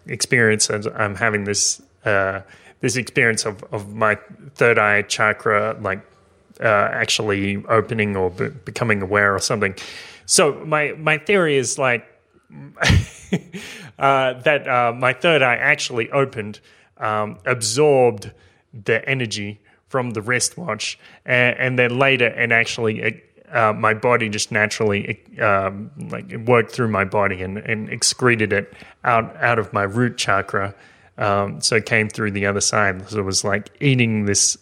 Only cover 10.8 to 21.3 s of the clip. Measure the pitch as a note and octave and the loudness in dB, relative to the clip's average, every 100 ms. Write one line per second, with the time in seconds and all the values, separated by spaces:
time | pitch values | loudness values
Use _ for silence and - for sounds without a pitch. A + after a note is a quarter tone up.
10.8 | D3 C3 D#3 D3+ - G3+ E3 C#3 B2 - | -2 -2 0 0 2 2 4 2 0 0
11.8 | C3 A#2+ - _ _ _ _ D3 C#3+ - | 0 0 -4 _ _ _ _ -20 -16 -2
12.8 | D#3+ - - - - F#3+ - G3 - - | 4 4 2 -8 -6 -6 -4 -16 -16 -16
13.8 | D#3+ - C#3+ C3+ C3 B2 D3+ C#3+ C#3 B2 | -16 0 2 4 2 0 0 0 2 0
14.8 | A#2+ A#2+ B2+ B2+ E3+ D#3 C3 A#2+ C3+ D3 | 0 0 0 2 4 4 4 2 2 0
15.8 | - B2 A2+ C#3 C3+ A#2+ G#2 G#2 _ _ | -2 -4 -2 0 -2 -4 -10 -12 _ _
16.8 | _ - A2 G#2+ G#2 A2+ - B2 A2 A#2 | _ -8 -4 -2 -4 -6 -4 -2 -2 2
17.8 | D3+ C3+ B2 G#2+ G#2 - _ _ _ A#2 | 4 6 4 2 -8 -18 _ _ _ -10
18.8 | G2+ A2+ C3+ C3+ A#2 G#2 G2+ G#2 _ _ | -2 -2 0 -4 -4 -6 -8 -12 _ _
19.8 | _ C3+ B2 A2 G#2+ B2 - - F3 A2 | _ -4 -4 -4 -2 -2 -2 -6 -8 -6
20.8 | - - - - - | -8 -12 -18 -14 -2